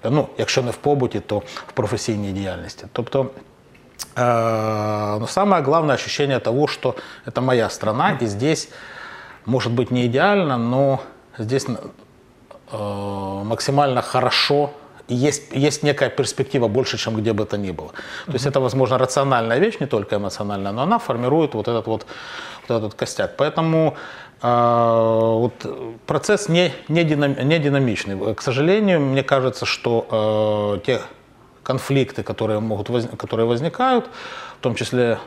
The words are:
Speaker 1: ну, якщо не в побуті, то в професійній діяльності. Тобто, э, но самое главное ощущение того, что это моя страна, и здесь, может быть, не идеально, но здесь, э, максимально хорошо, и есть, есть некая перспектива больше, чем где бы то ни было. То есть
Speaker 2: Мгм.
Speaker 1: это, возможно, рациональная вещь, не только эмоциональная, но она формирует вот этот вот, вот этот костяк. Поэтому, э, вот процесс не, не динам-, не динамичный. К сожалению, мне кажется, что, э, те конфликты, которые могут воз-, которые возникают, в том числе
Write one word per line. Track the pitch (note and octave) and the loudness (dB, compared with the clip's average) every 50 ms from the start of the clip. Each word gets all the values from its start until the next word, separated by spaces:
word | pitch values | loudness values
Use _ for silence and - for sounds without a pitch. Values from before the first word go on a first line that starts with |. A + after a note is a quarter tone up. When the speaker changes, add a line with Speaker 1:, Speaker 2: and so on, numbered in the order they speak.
| - | 0
Speaker 1:
ну, | A2+ C3+ D3+ A#2 - - | 2 2 2 2 0 -2
якщо | - A2+ - - C3+ | -4 -2 0 0 0
не | B2 A#2+ | 0 0
в | A2 | -6
побуті, | - - C#3+ D3 C3+ B2+ A#2 - G#2 | -2 0 0 2 2 0 0 -2 -4
то | - - G#2 G2+ - - - - - | -4 -2 -4 -4 -4 -6 -14 -14 -16
в | - - | -6 -4
професійній | - G#2+ G2 - G#2 - - A2 G#2 G2+ G2 | -2 -2 -2 -2 -2 -2 -2 -2 -2 -2 -4
діяльності. | F#2+ G2 G2 F#2+ F2+ E2+ E2+ E2+ - - - - - | -4 -4 -4 -6 -6 -8 -10 -14 -14 -16 -18 -8 -8
Тобто, | - A#2 - - C#3 C3 - - - - - - _ _ - - - - - - - - - - | -8 -8 -2 -2 -2 -2 -2 -6 -16 -20 -20 -20 _ _ -20 -20 -20 -20 -20 -16 -16 -16 -8 -2
э, | - B2 B2 A#2+ A#2 A2+ A2+ A2+ A2 G#2+ A2 A2 G#2+ G#2+ G#2+ G#2+ G#2 G#2 G#2 G#2 G#2+ | 0 0 2 2 2 2 0 0 0 -2 -2 -2 -2 -2 -2 -2 -2 -2 -2 -2 -4
но | A#2 | -4
самое | - - F#3 G3+ G#3 F#3+ E3 | -2 0 0 4 4 4 4
главное | C#3 C3 D3+ E3 D#3+ D3 C3 | 4 4 4 4 4 2 2
ощущение | G#2+ - - - - D3 C#3 C3+ A#2 | 0 0 -6 -2 -2 0 0 0 0
того, | - A2+ A#2 C3+ D3+ | 0 0 2 2 0
что | - - - - B2+ A#2+ - - - - - - | 0 -2 -2 -4 -4 -4 -4 -12 -16 -18 -14 -14
это | B2 - A#2+ | -6 -4 -2
моя | B2+ B2+ B2+ A#2+ A2 G2+ | 2 4 4 4 2 0
страна, | - - - A2 G#2+ B2+ D#3+ G3+ E3 B2+ | -2 -2 -2 -2 0 2 2 2 2 0
и | A#2+ | -2
здесь, | A2 G2+ G#2 B2+ D3+ D#3+ - - - - - - - - - - - - - - - - - - | -2 -2 0 0 0 0 0 -4 -12 -14 -20 -18 -18 -18 -16 -16 -16 -16 -18 -18 -20 -20 -12 -4
может | A2 B2+ B2 - B2 | 0 0 0 0 0
быть, | A#2+ B2 B2 - | 0 0 0 0
не | B2 B2 B2 | 0 0 0
идеально, | A#2+ A2+ C3+ E3+ G3+ G3+ G3+ F3+ D3 C3 | 2 2 2 4 4 4 2 2 2 0
но | A#2+ A#2 A#2 B2 C3 C#3 C#3 C3+ B2+ - - - - - - - | 0 0 0 2 2 4 2 2 0 -4 -12 -20 -20 -20 -20 -10
здесь, | - A2+ A2 C3 C#3 C3+ C#3 A#2 - - - - - - - - - - _ _ _ - _ - - _ - - | -8 -4 -2 -2 -2 -2 -2 -6 -6 -10 -14 -18 -20 -20 -20 -20 -20 -20 _ _ _ -20 _ -20 -20 _ -12 -10
э, | G#2+ G#2 G2+ G2+ G2+ G2+ G2+ G2 G2 G2 F#2+ G2 G2 G2+ | -8 -6 -6 -6 -6 -6 -6 -6 -6 -6 -6 -6 -6 -4
максимально | A2 A#2 G#2 - - C#3 C#3+ D3 C#3 B2+ B2 | -4 -4 -2 0 0 2 2 2 4 2 0
хорошо, | - - - B2+ B2 A#2+ - - - - C#3+ C#3+ D3 C#3+ - - - - - - - | -2 0 0 2 2 2 2 2 2 4 2 2 2 0 -4 -14 -20 -20 -20 -20 -6
и | - B2 B2 C3 | -4 0 2 2
есть, | D3+ C#3 - - - - | 2 0 -2 -8 -6 0
есть | C3+ C#3 D3 C#3+ - - | 2 2 2 2 2 0
некая | D3 C#3 - C#3+ A#2+ | 0 2 2 0 0
перспектива | - - C3 - - - C3 - - C3+ A#2+ | 2 -2 -2 -2 -2 -4 -4 0 2 2 2
больше, | A2 G#2 B2 B2+ - - | 4 2 2 0 0 -2
чем | A2+ - A#2 A2 | -4 -4 -2 -2
где | G#2+ G#2 A2+ | 0 0 0
бы | A2 G2+ G#2+ | 0 0 -2
то | - - | -2 -4
ни | G#2 G2+ F#2+ | -4 -4 -6
было. | E2+ - - - - - - - - - - | -6 -8 -10 -12 -14 -16 -14 -14 -14 -12 -8
То | - C#3+ | -6 -4
есть | A#2 B2 | -2 -2
Speaker 2:
Мгм. | C#3+ | 2
Speaker 1:
это, | C3+ C#3 | 2 2
возможно, | C3 A#2+ G#2+ C3+ C3 A2 C3 | 2 2 2 2 2 4 4
рациональная | B2 B2+ B2+ - D3+ C#3 C#3 C3 A#2+ A2+ A2+ A#2 C3+ | 2 2 2 2 2 4 4 4 2 4 2 4 4
вещь, | F#3 A3+ A3 - | 2 2 0 -2
не | D3 | -2
только | - - G#2+ G2+ - A2 | 0 0 0 0 0 -2
эмоциональная, | G2+ G2+ F#2+ - - G#2+ G2+ G2+ G2 G2 G2 G2+ | -2 -2 -4 -6 -6 -6 -4 -4 -4 -4 -4 -2
но | A#2 | -2
она | C3+ F3 A#3 | 0 2 2
формирует | A3+ - - B2 A#2 A#2+ B2+ C#3+ E3 D#3 C3+ - | 0 0 -2 -2 0 2 2 4 2 2 2 0
вот | A2 G2+ | -2 -2
этот | A#2 A#2 A2+ G#2 | 0 0 0 0
вот, | A#2 A2 A2 - - - - - - - - - - - - - | -2 -4 -4 -4 -12 -16 -16 -14 -14 -14 -14 -14 -14 -16 -18 -4
вот | - A#2 | -2 -2
этот | A2+ G#2+ G#2+ - | -2 -2 -4 -6
костяк. | - C#3 - - - G2+ F#2 - | -6 -6 -6 -2 -4 -4 -4 0
Поэтому, | - C#3 D#3 D3+ E3 D#3+ D#3+ D#3+ D#3+ D#3+ D3+ - - - - - - - - - _ - | 0 0 0 2 0 0 2 4 4 2 2 0 -4 -14 -16 -16 -18 -20 -20 -14 _ 0
э, | A#2+ B2 A#2+ A#2+ A#2+ A#2+ A#2 A#2 A#2 A2+ A2+ A2+ A2+ A2+ A2+ A2+ A2+ A2+ A2+ | 2 4 4 4 4 4 4 4 4 4 4 4 4 4 4 4 4 2 2
вот | A#2+ A#2+ - - - C3 C3 - B2 A2+ A#2 A#2 - | 2 0 -2 -6 -10 -10 -8 -8 -10 -12 -12 -14 -6
процесс | - C#3+ D3+ - - G#3 G3 - - | -2 -2 -2 2 2 0 2 2 2
не, | E3 F3 F3+ E3 C3+ - - - | 4 4 4 2 0 -6 -6 0
не | D3+ E3+ E3+ | 2 2 4
динам-, | D3+ D3+ C#3+ D3 C#3 C3+ C3 B2+ | 4 4 4 2 2 2 2 2
не | C#3 E3 E3 | 2 2 4
динамичный. | C#3+ C#3+ C#3 C#3 C3+ A#2+ G2+ - - G2+ G2 F#2+ G2 A2 G#2+ | 4 2 2 4 2 2 0 -2 -4 -6 -6 -2 -2 -2 -2
К | - | -2
сожалению, | - C#3 A#2 C3 D3 E3+ G3 A3 G#3+ G3 F3+ D#3+ | -2 -2 0 2 4 4 4 4 4 4 4 4
мне | C#3+ C3+ C3+ C3+ C3+ | 4 2 2 0 2
кажется, | - C#3+ C3+ B2+ B2+ A2+ - A2 | 2 2 2 2 0 -2 -2 -4
что, | - - - - B2 A#2 A#2 - - A#2+ A2 G#2+ G#2+ G#2+ G#2+ G#2+ G#2+ G#2+ G#2 G#2 G#2 G2+ | -4 -4 -2 0 2 2 2 0 0 0 0 2 2 2 2 2 2 2 0 0 0 -2
э, | F#2 - | -2 0
те | - B2+ A2 - - - - - - - - - - - - - | 0 0 0 -2 -10 -18 -20 -20 -20 -20 -20 -20 -20 -20 -12 -4
конфликты, | - C3 C3 - - C#3 C#3 C3 C3 - - A2 | -4 -4 -4 -2 0 2 2 2 0 -2 -8 -6
которые | - G#2+ - A2+ A2 G#2+ G#2+ | -6 -4 -2 -2 0 0 0
могут | A2 A2 G#2+ G2+ G2+ - | -2 -2 -4 -4 -4 -2
воз-, | A#2+ A#2+ A2+ - - | -2 -2 -2 -2 -8
которые | - - A2 A#2+ A2+ A2+ | -10 -8 -4 0 0 2
возникают, | A#2 A#2+ A#2 D3 E3 - - B3 C4 B3+ A#3 A#3 - - - - - - - - - - - | 2 2 0 -2 -4 -2 0 2 2 2 2 0 -4 -14 -16 -16 -14 -14 -14 -16 -16 -16 -4
в | |
том | - C3 A#2 | -4 -4 -2
числе | - A#2+ - B2+ B2 B2 A#2 A2 - - | -2 -4 -2 2 2 2 2 2 -2 -4